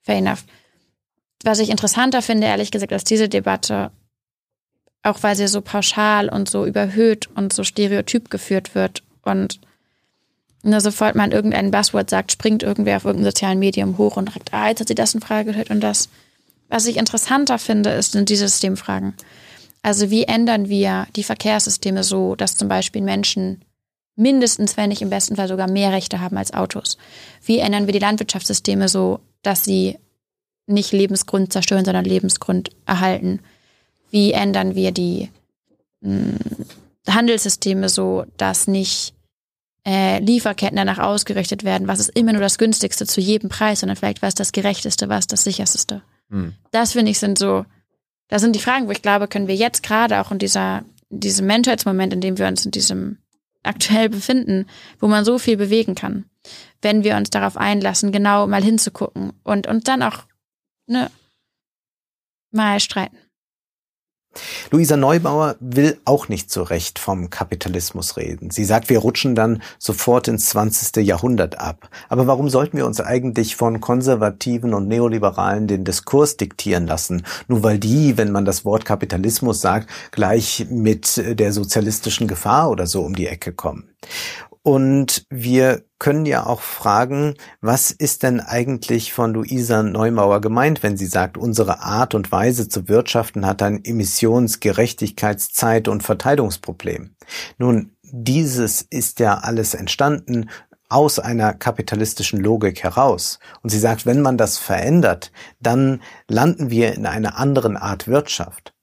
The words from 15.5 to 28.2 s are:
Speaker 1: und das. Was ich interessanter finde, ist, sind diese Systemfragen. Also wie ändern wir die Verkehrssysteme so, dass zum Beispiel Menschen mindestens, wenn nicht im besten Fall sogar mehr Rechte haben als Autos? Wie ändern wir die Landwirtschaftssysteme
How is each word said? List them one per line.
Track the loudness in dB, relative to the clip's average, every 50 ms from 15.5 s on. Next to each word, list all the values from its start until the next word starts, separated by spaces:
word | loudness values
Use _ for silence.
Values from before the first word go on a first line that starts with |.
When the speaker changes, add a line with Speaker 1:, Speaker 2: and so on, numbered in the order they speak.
| -4 -4 -4 -2
Speaker 1:
und | -2 -2
das. | 0 0 -2 -2 -4 -4 _ _ _ _ _ _ _ _ _ _ _ _
Was | -2 -2 0
ich | 0 0
interessanter | 0 -2 0 0 -2 0 2 2 2 2 2 0 -2
finde, | 0 0 0 2 2 0
ist, | 0 0 -2 0
sind | 2 0 2 2
diese | 2 0 2 0
Systemfragen. | 0 0 0 -2 -2 -4 -4 -6 -4 -4 -4 -6 -8 -10 -20 -20 -20 -20 -20 -20 -20 -20 -20 _ -20 _
Also | -2 0 0 2 2 2
wie | 2 0 2
ändern | 2 2 2 2 2 2 0 0 0
wir | 0 0 2 0 0 -2 -4 -6 -8
die | -8 -6
Verkehrssysteme | -6 -6 -2 0 0 0 2 0 0 -2 -2 -2 -2 -2 0 0
so, | 0 0 0 0 0 0
dass | 0 -2 -2 0
zum | -2 -2 0
Beispiel | 0 0 -2 -2 -4 -4
Menschen | -2 -2 -2 0 -2 -2 -2 -2 -4 -4 -6 -10 _ _ _ _ _ _ _ _ _ _ _
mindestens, | 2 4 4 6 4 4 2 2 0 -2 -2 0 -2
wenn | -2 -2
nicht | -2 -2
im | -4 -4
besten | -2 -2 -2 -2 -2
Fall | -2 -2 -2
sogar | -2 -2 0 0
mehr | 2 2 2 2
Rechte | 2 0 -2 -4 -6 -6
haben | -4 -4 -4 -4
als | -4 -4 -4
Autos? | -4 -4 -4 -6 -8 -6 -8 -8 _ -12 -20 -20 -20 -20 -20 -20 _ _
Wie | 2 2 2
ändern | 2 0 0 0 0
wir | 0
die | 0 0
Landwirtschaftssysteme | 2 0 0 0